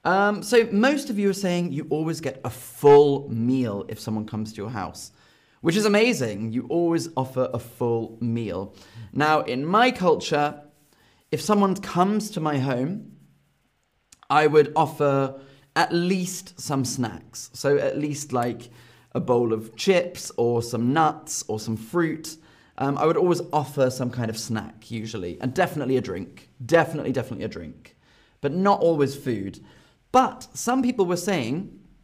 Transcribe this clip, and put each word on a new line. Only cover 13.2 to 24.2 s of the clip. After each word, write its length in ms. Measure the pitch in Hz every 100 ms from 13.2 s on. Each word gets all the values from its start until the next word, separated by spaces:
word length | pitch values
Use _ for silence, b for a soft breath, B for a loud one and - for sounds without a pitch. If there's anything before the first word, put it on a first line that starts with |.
| _ _ _ _ _ _ _ _ _ - _
I 180 | 147 151
would 240 | 151 147 160
offer 600 | 147 - 147 139 135 B B B B -
at 180 | 170
least 640 | 170 175 190 180 - - -
some 260 | - 139 123
snacks. 640 | - 117 85 - - -
So 240 | - 143 143
at 200 | - -
least, 340 | 151 143 -
like, 380 | 123 120 113 - b b b b 120
a 40 |
bowl 340 | - 120 120
of 220 | 110 110 -
chips 560 | 196 180 - - - -
or 260 | 120 120
some 280 | 117 113 120
nuts 520 | 156 156 - - - -
or 120 | 107
some 180 | 110 110
fruit. 580 | - 175 160 - - - b b b -
Um, 180 | 139 139
I 80 | 156
would 100 | 165
always 260 | 180 170 175
offer 380 | 151 139 - 127
some 180 | 127 123
kind 180 | 123